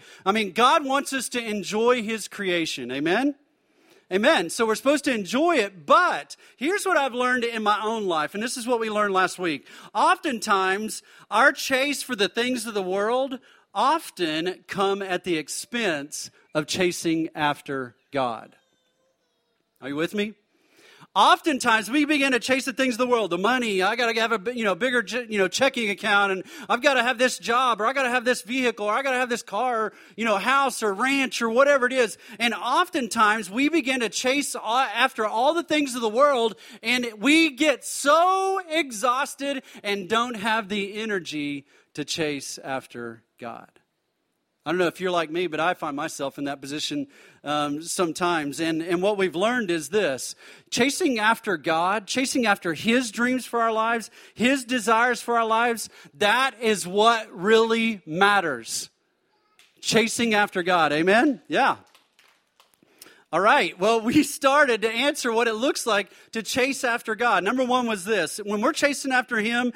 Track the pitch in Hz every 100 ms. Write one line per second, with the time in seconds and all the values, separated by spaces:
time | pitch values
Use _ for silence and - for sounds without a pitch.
0 | - - 190 214 202 180 247 320 277 269
1 | 277 269 - 240 226 208 156 208 233 247
2 | 214 220 - - 190 175 156 - 123 135
3 | 156 202 277 277 _ _ _ _ _ _
4 | - 190 240 302 156 - 226 214 269 294
5 | 294 233 180 233 339 320 202 190 147 302
6 | 349 175 147 - - - 277 392 381 330
7 | 269 240 247 247 233 226 208 208 214 226
8 | 196 160 151 202 240 269 226 233 220 208
9 | 202 190 180 - 180 139 - - - 214
10 | 302 359 330 233 214 196 190 196 214 -
11 | - - - 208 277 294 - 262 285 277
12 | - 233 196 - 247 254 220 208 185 190
13 | 208 254 269 254 _ _ _ 196 254 320
14 | - - 165 156 170 - - 175 196 196
15 | 196 180 185 160 151 - - 240 214 151
16 | 147 - - _ _ 151 147 - 180 170
17 | 170 165 160 165 151 139 - 139 123 -
18 | _ 139 127 110 - _ _ _ _ _
19 | _ _ _ _ _ _ _ _ 127 143
20 | 170 208 208 202 _ _ _ _ - -
21 | - 185 254 349 330 262 247 220 214 294
22 | 294 302 277 247 - 262 269 226 262 220
23 | 247 240 196 170 202 254 233 190 185 233
24 | 233 226 226 226 190 247 214 180 254 247
25 | 185 226 233 214 185 - 262 262 220 190
26 | 214 202 202 190 - 320 226 240 285 262
27 | 233 233 247 - 180 240 262 214 220 269
28 | 254 247 233 247 190 262 247 202 208 226
29 | 269 254 254 233 - 202 254 233 214 -
30 | - - 226 196 202 277 269 - 220 190
31 | 254 277 262 - 233 226 277 277 247 262
32 | 226 - - 214 233 202 220 294 359 320
33 | 226 226 208 220 185 208 294 330 247 262
34 | 214 - 254 277 - 247 190 240 254 220
35 | 254 - 214 214 269 330 - 311 285 247
36 | 226 220 294 262 226 - - 233 226 247
37 | 240 214 233 320 320 240 302 240 - -
38 | 277 311 359 381 381 381 349 311 277 214
39 | 247 247 285 - 277 269 - 220 208 202
40 | 175 226 247 226 220 220 196 208 196 208
41 | 220 196 151 151 147 143 - _ _ -
42 | 143 - 156 143 - - 147 131 - 120
43 | 117 113 _ _ 120 117 - _ _ _
44 | _ _ _ _ _ _ 143 175 170 -
45 | 185 175 156 165 180 151 165 175 160 139
46 | 156 - 139 - 139 143 139 147 - 147
47 | 139 - - _ 143 147 147 143 175 -
48 | 175 151 175 165 143 135 165 160 170 175
49 | 196 202 185 156 214 247 196 170 139 208
50 | 170 127 - - - - - - 262 -
51 | 349 233 214 226 - 170 151 160 175 214
52 | 196 254 262 285 226 196 175 151 175 240
53 | 240 202 240 254 - 233 226 220 220 233
54 | - - - - 240 277 233 254 202 226
55 | 247 240 - 233 226 220 240 226 - -
56 | - 143 202 233 269 226 233 202 175 196
57 | 220 233 220 196 190 220 226 226 226 208
58 | - 160 196 202 170 123 113 - - _
59 | _ _ _ _ _ _ _ _ - 220
60 | 226 - 233 208 202 190 175 180 151 147
61 | 175 214 302 226 - 170 254 113 - _
62 | _ _ _ _ _ _ _ _ _ _
63 | - - - 160 202 277 180 160 202 226
64 | 220 302 - - 269 285 285 220 220 233
65 | 277 302 247 226 233 220 269 - 240 202
66 | 202 - - 226 202 262 262 269 240 233
67 | - 214 240 190 185 254 247 254 233 208
68 | 175 214 156 - 202 208 247 311 294 277
69 | 269 254 240 226 214 240 247